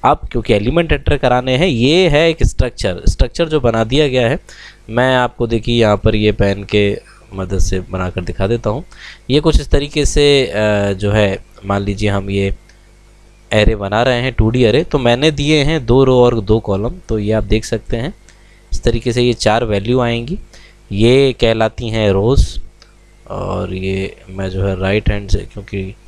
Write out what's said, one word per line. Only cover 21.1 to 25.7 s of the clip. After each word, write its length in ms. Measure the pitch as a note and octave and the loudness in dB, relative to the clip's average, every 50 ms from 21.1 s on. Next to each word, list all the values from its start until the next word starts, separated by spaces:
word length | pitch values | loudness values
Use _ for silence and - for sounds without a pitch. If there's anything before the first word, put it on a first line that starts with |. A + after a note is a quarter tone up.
| B2+ C#3 C#3 C3+ A#2+ | 4 4 4 2 2
कहलाती 560 | - - A2+ A2+ A2 A2+ A2 - - B2 A2+ | 0 0 0 2 2 0 -2 -2 -6 -8 -4
हैं 220 | A2 A2+ A2 G#2 | -2 0 2 2
rows, 480 | F#2+ G2 G2+ A#2 C#3 - - - - - - - _ _ - _ _ _ _ _ _ _ _ | 2 2 2 2 4 4 2 2 0 -10 -10 -10 _ _ -20 _ _ _ _ _ _ _ _
और 460 | - F#2+ F#2+ F#2 F#2 F#2+ F#2+ F#2+ F#2 F#2+ | -14 -10 -10 -8 -6 -6 -6 -6 -6 -8
ये 420 | F#2+ F#2 F#2+ F#2+ F#2+ F#2+ - - - - - | -6 -6 -4 -4 -4 -6 -8 -10 -16 -20 -16
मैं 200 | F#2 F#2+ F#2+ F#2+ | -10 -8 -8 -6
जो 140 | F#2 F#2+ F#2+ | -4 -2 -2
है 160 | G2 F#2+ F2+ | -2 -2 -2
right 300 | F#2+ F#2+ G2+ G#2+ - - | -2 0 0 0 0 0
hand 200 | G#2+ G2+ G2+ G2 | -2 -2 0 0
से 100 | - G2+ F#2+ - - | 0 0 0 -8 -16
क्योंकि 420 | G#2 G2 - | -16 -14 -10